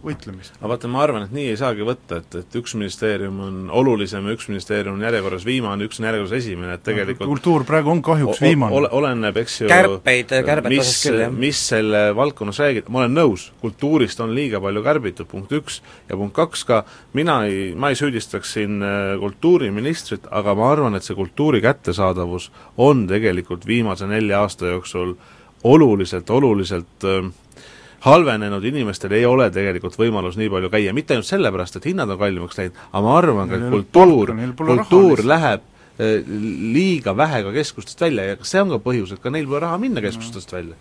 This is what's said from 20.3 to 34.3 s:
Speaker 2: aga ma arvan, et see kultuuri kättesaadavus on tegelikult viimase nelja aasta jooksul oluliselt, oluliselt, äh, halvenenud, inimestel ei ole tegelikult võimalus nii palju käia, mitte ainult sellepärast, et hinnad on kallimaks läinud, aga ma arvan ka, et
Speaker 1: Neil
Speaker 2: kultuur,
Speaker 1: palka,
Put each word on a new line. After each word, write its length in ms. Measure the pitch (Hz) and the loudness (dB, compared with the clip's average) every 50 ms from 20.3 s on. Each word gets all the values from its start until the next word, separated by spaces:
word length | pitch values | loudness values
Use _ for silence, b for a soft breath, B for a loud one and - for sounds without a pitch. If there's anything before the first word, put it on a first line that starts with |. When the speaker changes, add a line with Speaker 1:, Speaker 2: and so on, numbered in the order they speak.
| - | -6
Speaker 2:
aga 220 | 104 101 104 101 101 | -2 0 0 2 2
ma 140 | 113 131 147 | 4 2 2
arvan, 240 | 151 143 120 104 95 | 2 2 0 -2 -4
et 80 | - | -6
see 80 | - 98 | -8 -6
kultuuri 480 | 92 95 87 _ - 147 156 139 107 | -6 -6 -6 _ -2 0 2 2 4
kättesaadavus 880 | 92 120 147 - _ - - 98 98 92 90 92 87 87 90 90 - - b b b b b - | 2 2 0 0 _ -4 -2 0 0 0 0 -2 -4 -4 -6 -8 -10 -12 b b b b b 4
on 240 | 120 143 147 127 107 | 4 4 6 4 2
tegelikult 640 | 87 95 104 113 107 90 92 90 - 90 87 - - | 0 0 0 2 0 0 0 -4 -6 -10 -10 -4 -2
viimase 400 | 113 120 113 107 95 90 98 98 | 0 0 0 0 -2 -4 -4 -4
nelja 320 | 104 110 113 104 101 101 | -2 -2 0 0 2 2
aasta 320 | 104 98 - - 92 90 87 | 0 0 -2 -4 -4 -4 -4
jooksul 400 | 92 90 - - 90 90 90 90 b b b b b b b b b - | -4 -8 -8 -6 -6 -6 -6 -6 b b b b b b b b b 4
oluliselt, 640 | 113 135 160 156 123 104 98 92 87 - 90 85 - 110 | 6 8 8 8 6 6 2 0 -2 -4 -8 -4 0 0
oluliselt, 720 | 131 143 127 107 101 95 87 98 87 85 _ _ _ - | 2 4 4 2 2 0 -2 -4 -6 -6 _ _ _ -2
äh, 240 | 95 95 95 92 92 85 _ _ _ B B B B B B B B B B - | 0 0 0 -2 -6 -10 _ _ _ B B B B B B B B B B 6
halvenenud, 600 | 131 147 175 170 139 113 107 107 104 101 98 95 120 | 6 8 8 6 2 0 -2 -2 -4 -4 -2 -4 -4
inimestel 460 | 143 147 123 104 95 - - 95 101 | -4 -2 -4 -4 -4 -6 -4 0 2
ei 80 | 110 120 | 4 4
ole 220 | 120 127 131 123 104 | 4 4 4 4 2
tegelikult 460 | 90 95 101 98 90 90 90 92 - | 2 0 -2 0 -2 -4 -6 -8 -2
võimalus 400 | - 110 117 110 101 90 90 90 | 0 0 0 2 0 -4 -4 -4
nii 140 | 107 110 107 | -4 -4 -2
palju 160 | 98 92 92 90 | -2 -2 -2 0
käia, 240 | 98 107 104 95 | 0 0 0 0
mitte 240 | 98 139 156 - 147 | -2 -2 -2 0 -2
ainult 80 | 117 - | -2 0
sellepärast, 540 | - 190 196 170 113 95 92 90 - - - | -2 -2 0 0 0 0 -2 -6 -6 -10 -8
et 80 | - 151 | -6 -4
hinnad 240 | 185 190 135 104 | -2 -2 -2 -4
on 80 | 98 92 | -2 -2
kallimaks 380 | 104 101 95 87 85 87 - - | -2 -2 -2 -4 -8 -8 -8 -8
läinud, 200 | 95 90 90 - - - | -8 -8 -8 -14 -20 -6
aga 140 | - 98 104 | -4 0 2
ma 80 | 113 135 | 4 4
arvan 320 | 170 175 160 120 101 95 87 | 6 4 4 2 0 0 -2
ka, 80 | 92 | -4
et 80 | 92 120 | -4 -2
Speaker 1:
Neil 80 | 123 127 104 | 0 -2 -2
Speaker 2:
kultuur, 480 | 101 - - 175 185 180 160 123 101 | -2 4 8 8 10 10 8 6 2
Speaker 1:
palka, 100 | - | 0